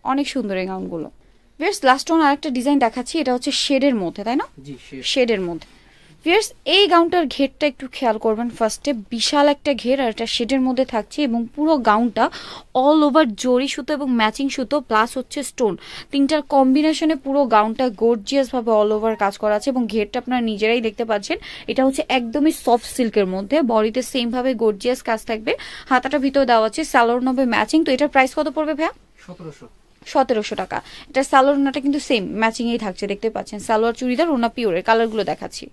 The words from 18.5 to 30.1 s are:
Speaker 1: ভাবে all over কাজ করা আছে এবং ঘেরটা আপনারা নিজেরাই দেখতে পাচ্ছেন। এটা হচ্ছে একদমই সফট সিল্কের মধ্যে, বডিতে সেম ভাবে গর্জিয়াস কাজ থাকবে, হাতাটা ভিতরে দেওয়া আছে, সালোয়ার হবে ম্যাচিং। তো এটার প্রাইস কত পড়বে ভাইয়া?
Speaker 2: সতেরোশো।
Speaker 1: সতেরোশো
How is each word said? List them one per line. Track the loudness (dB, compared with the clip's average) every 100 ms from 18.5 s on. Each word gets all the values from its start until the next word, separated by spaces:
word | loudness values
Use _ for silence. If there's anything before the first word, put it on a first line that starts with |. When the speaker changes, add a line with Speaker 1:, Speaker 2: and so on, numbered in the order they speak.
Speaker 1:
ভাবে | -2 2
all | 2 2 2
over | 0 0
কাজ | -2 0
করা | -2 0
আছে | 0
এবং | -2 -2
ঘেরটা | -2 -2 -6
আপনারা | -4 -2
নিজেরাই | -2 0 0 0
দেখতে | -2 -4 -4
পাচ্ছেন। | -4 -2 -8 -8 -14 -4
এটা | 2 2
হচ্ছে | 0 -2
একদমই | -2 0 0 0
সফট | 2 2 0 0 -2
সিল্কের | 0 2 0
মধ্যে, | -2 -2 0
বডিতে | 2 2 0 -2
সেম | -4 -4 -2
ভাবে | -2 -2
গর্জিয়াস | 0 0 0 -2 -2
কাজ | -2 -4 -4
থাকবে, | -6 -4 -4 -6 -18 0
হাতাটা | 0 2 0
ভিতরে | 0 2 4
দেওয়া | 4 2
আছে, | -2
সালোয়ার | 0 2 4 2 0
হবে | 0 0
ম্যাচিং। | 0 2 2
তো | 2
এটার | 2 2
প্রাইস | 2 2 0
কত | -2
পড়বে | -2 -4
ভাইয়া? | -2 -4 -4 _ _ -20
Speaker 2:
সতেরোশো। | -16 -16 -18 -20 _ _ _
Speaker 1:
সতেরোশো | -2